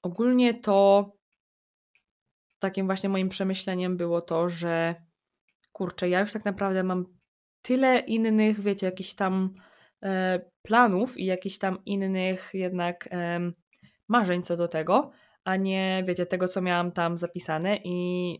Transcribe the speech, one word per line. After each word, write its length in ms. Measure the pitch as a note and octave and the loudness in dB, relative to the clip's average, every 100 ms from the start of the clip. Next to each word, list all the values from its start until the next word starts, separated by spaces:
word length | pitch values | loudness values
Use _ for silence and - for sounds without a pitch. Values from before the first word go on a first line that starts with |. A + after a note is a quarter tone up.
ogólnie 520 | F3+ E3+ A#3+ B3+ B3 | -8 0 2 4 4
to 580 | A#3 G#3+ G3 G3 G3+ G3+ _ _ _ _ _ _ _ _ _ _ _ _ _ _ _ | 2 2 6 8 8 4 _ _ _ _ _ _ _ _ _ _ _ _ _ _ _
takim 260 | F#3+ F#3+ F#3+ | -4 -2 -2
właśnie 240 | F#3+ G3 | -2 0
moim 200 | G3 F#3 | 0 -2
przemyśleniem 680 | - F#3+ F#3+ - F3+ F3+ F3+ | -2 -2 -2 -4 -2 -2 -2
było 240 | E3+ E3+ | 0 -2
to, 280 | E3+ E3 F3 | 0 0 0
że 460 | E3+ E3+ E3 E3 E3 _ _ _ _ _ _ _ | -2 -2 0 -2 -4 _ _ _ _ _ _ _
kurczę, 380 | - F#3 - F3+ | -8 -8 -2 0
ja 100 | F3+ | 0
już 140 | G#3 | 0
tak 120 | G#3+ G#3 | -4 -6
naprawdę 380 | G3 G3 F#3+ | -2 -2 0
mam 220 | F#3 F#3 F3+ _ _ _ _ _ | -2 -4 -6 _ _ _ _ _
tyle 380 | - C4 C4 B3 | -2 2 4 4
innych, 640 | - A3+ A3+ G#3+ G#3+ G#3 | 2 0 2 4 4 2
wiecie, 240 | G3+ G3 F#3 | -2 -2 -4
jakichś 280 | F#3 F#3+ | -4 -12
tam, 400 | - F#3+ F#3+ F#3+ F#3+ _ _ _ _ | -4 0 0 -2 -4 _ _ _ _
e, 380 | G3 F#3+ F#3 F#3 F3+ _ | -4 -2 0 -2 -4 _
planów 560 | - A3+ A#3+ F#3 B3+ - | 2 4 6 4 -2 -4
i 80 | F#3+ | -4
jakichś 320 | F3+ F#3+ - | -4 -6 -4
tam 200 | F#3+ F#3 - | -4 -4 -6
innych 640 | G3 F#3+ F#3+ F#3 F#3 - | -4 -2 -2 -2 -4 -6
jednak, 540 | F#3+ F3+ F3+ F3 F3 - | -6 -4 -2 -4 -6 -10
em, 420 | F3+ F3 F3 F3 E3+ _ _ _ _ - | -6 -4 -2 -4 -8 _ _ _ _ 0
marzeń 360 | A#3+ F#3 F3+ | 0 2 -2
co 140 | F3 E3+ | -2 -4
do 100 | E3+ | -2
tego, 440 | D#3+ D#3 G#3+ - _ _ _ | -2 2 2 2 _ _ _
a 120 | - F#3+ | -4 -2
nie, 480 | F#3+ F#3+ F#3+ F#3+ F#3 | 0 0 0 -2 -2
wiecie, 180 | F3+ F3 | -4 -2
tego, 220 | F#3 F#3 | -2 -2
co 140 | F#3+ | 0
miałam 300 | F3+ F3 F3 | 0 0 0
tam 260 | F3 E3+ E3+ | -2 -2 -2
zapisane 600 | E3+ F3 - D#3 F3+ G#3 | -6 -8 -6 -2 -2 -2
i 540 | F3+ F3+ F3+ F3+ F3+ | -2 -4 -2 -2 -4